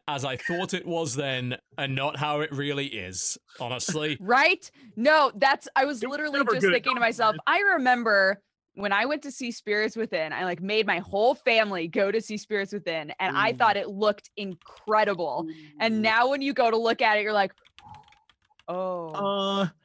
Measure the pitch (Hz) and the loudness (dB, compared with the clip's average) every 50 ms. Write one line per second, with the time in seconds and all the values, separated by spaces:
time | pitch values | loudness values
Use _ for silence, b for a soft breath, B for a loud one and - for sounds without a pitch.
0 | - - 147 135 123 139 131 120 - - 170 175 190 185 - 180 - 165 170 165 | -6 -6 -6 -4 -4 -4 -6 -6 -4 -4 -4 -4 -4 -4 -6 -6 -6 -4 -4 -2
1 | 165 143 110 135 147 135 131 127 123 123 127 - _ _ - - 143 135 131 135 | -2 -4 -4 -4 -4 -2 -2 -4 -4 -4 -6 -8 _ _ -8 -6 -4 -4 -2 -2
2 | 135 147 151 135 151 151 147 147 151 151 147 135 143 143 143 139 139 139 - 107 | -2 -2 -2 -2 -2 -2 0 -2 -2 -4 -4 -4 -4 -2 -2 -2 -4 -6 -6 -8
3 | 90 92 92 92 - - - - _ _ - - 131 117 127 120 - - 175 151 | -8 -8 -6 -6 -4 -4 -6 -8 _ _ -12 -8 -6 -6 -6 -6 -4 -4 -4 -2
4 | 151 156 147 - 185 190 240 262 294 339 381 - - - B B B 226 B 214 | -2 -4 -4 -4 -2 2 4 4 4 4 2 0 -4 -18 B B B -16 B 0
5 | 233 294 311 311 285 277 - 208 269 269 285 285 - - - - 269 285 294 220 | 4 4 6 6 6 4 2 2 2 2 2 2 -2 -2 0 2 2 2 0 -4
6 | 214 262 277 294 302 302 285 285 277 233 233 254 196 190 175 - - - - 240 | -4 -4 -4 -4 -4 -2 0 0 2 2 2 2 2 2 2 2 2 0 0 2
7 | 233 226 233 - 226 214 214 156 - - 311 370 403 403 370 320 262 254 247 240 | 2 0 2 2 2 2 2 0 0 2 2 4 4 2 2 4 4 4 2 2
8 | 233 220 208 196 190 190 196 196 _ _ _ _ _ _ - - 202 202 196 202 | 4 4 4 4 4 4 2 -2 _ _ _ _ _ _ -10 -4 -2 0 0 2
9 | 226 269 302 294 - 277 247 - 262 240 226 - - 208 208 208 214 214 - 226 | 0 0 -2 -4 -6 -10 -10 -8 -8 -8 -8 -8 -4 -2 0 0 0 -2 -2 -4
10 | 220 - - 170 160 156 147 120 180 185 175 170 180 196 214 220 214 202 185 170 | -6 -4 -2 -4 -4 -2 -4 -4 -4 -4 -4 -4 -4 -2 0 0 2 2 0 -2
11 | 196 - 196 196 214 247 285 - - 254 226 220 220 208 196 175 165 170 156 240 | -4 -4 0 2 2 2 2 2 0 2 4 4 2 2 0 -4 -4 -4 0 0
12 | 196 196 202 226 214 - 214 208 - - 214 202 196 190 208 202 - 175 165 160 | 0 0 0 -2 -4 -4 -10 -10 -6 -4 -4 -4 -4 -4 -6 -8 -6 -4 -4 -4
13 | 151 151 - - 190 185 - - 208 226 240 240 247 220 202 202 190 - 202 190 | -6 -8 -6 -4 -4 -2 0 2 2 2 2 4 4 4 4 2 -2 -6 -4 0
14 | 214 214 208 - - - - - 208 196 180 - _ - - - - - 214 214 | 2 0 0 0 -6 -18 -12 -10 -10 -10 -10 -12 _ -20 -20 -12 -4 0 2 2
15 | 214 208 202 165 175 147 127 151 165 160 160 B B B B B 220 226 220 220 | 4 2 0 -2 -2 -4 -4 -4 -6 -6 -10 B B B B B -2 0 0 0
16 | 214 220 220 226 240 262 277 285 277 277 277 - 247 226 220 226 233 226 226 - | 2 2 4 4 4 4 2 0 -2 -2 0 2 2 2 2 2 2 0 0 2
17 | 247 220 214 214 208 214 214 208 196 190 - _ _ _ _ - - - - - | 2 2 2 2 2 2 2 2 2 0 -2 _ _ _ _ -20 -20 -20 -20 -20
18 | - _ _ _ _ _ _ _ _ _ _ _ - - 175 180 185 185 180 175 | -20 _ _ _ _ _ _ _ _ _ _ _ -10 -8 -6 -4 -4 -4 -4 -6
19 | 170 160 156 196 202 196 202 202 294 - 196 294 196 165 - _ | -8 -8 -6 -4 -2 -2 0 0 0 0 0 0 0 -2 -4 _